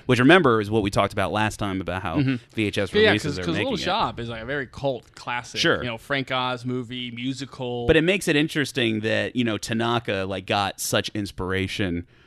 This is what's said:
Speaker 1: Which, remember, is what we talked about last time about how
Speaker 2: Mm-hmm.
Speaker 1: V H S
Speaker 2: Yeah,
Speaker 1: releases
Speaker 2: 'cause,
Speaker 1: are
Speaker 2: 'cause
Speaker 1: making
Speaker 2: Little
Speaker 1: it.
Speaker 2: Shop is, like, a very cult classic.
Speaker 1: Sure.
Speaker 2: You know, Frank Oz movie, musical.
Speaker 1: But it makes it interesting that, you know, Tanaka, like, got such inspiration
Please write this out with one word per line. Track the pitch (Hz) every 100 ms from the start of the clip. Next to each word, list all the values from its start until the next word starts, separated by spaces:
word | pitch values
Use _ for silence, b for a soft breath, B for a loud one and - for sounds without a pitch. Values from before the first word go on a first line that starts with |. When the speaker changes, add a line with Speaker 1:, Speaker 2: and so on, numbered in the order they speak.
| -
Speaker 1:
Which, | 123
remember, | 127 190 143 113
is | 101
what | 110
we | 101
talked | 110 101
about | 104 92
last | 104 107 -
time | 104 95
about | 87 90
how | 87 80
Speaker 2:
Mm-hmm. | 135 123 -
Speaker 1:
V | - 104
H | 104
S | 98
Speaker 2:
Yeah, | 208 214
Speaker 1:
releases | 110 156 90
Speaker 2:
'cause, |
Speaker 1:
are |
Speaker 2:
'cause | 90 165
Speaker 1:
making | 247
Speaker 2:
Little | 196
Speaker 1:
it. |
Speaker 2:
Shop | 147 208 147 110
is, | 117
like, | 113
a | 113
very | 143 120
cult | - 139 123 -
classic. | - - 123 120 107
Speaker 1:
Sure. | 170 98
Speaker 2:
You | 123
know, | 143
Frank | - 139 127
Oz | 131 127 127
movie, | 123 127 113 127 123
musical. | 117 127 127 135 - 123 123 120
Speaker 1:
But | 160
it |
makes | 165 202 175
it | 147
interesting | 160 160 135 135 113 110
that, | 107 107 104 123
you |
know, | 120 104
Tanaka, | - 117 117 117 117 98 95
like, | 95 98
got | 104 98 -
such | - 113 -
inspiration | 107 101 - 90 95 95 - 95 87 - b